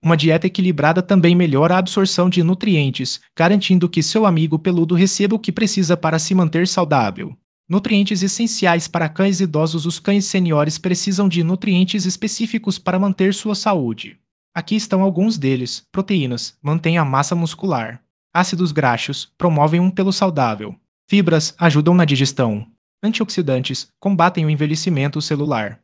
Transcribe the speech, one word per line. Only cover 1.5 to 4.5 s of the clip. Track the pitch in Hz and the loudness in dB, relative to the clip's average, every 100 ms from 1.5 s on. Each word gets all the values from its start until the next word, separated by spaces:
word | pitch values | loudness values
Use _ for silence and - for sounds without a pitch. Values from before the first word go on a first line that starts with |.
| 135 165 180 | 2 2 2
a | |
absorção | 185 - 190 - 180 | 0 0 0 2 0
de | 180 | 2
nutrientes, | 165 180 220 170 139 127 131 - _ - | 0 0 0 0 0 -4 -8 -8 _ 0
garantindo | 170 202 190 185 170 | 2 2 4 2 2
que | 170 | 0
seu | 151 220 214 | 0 2 2
amigo | 165 160 | 2 0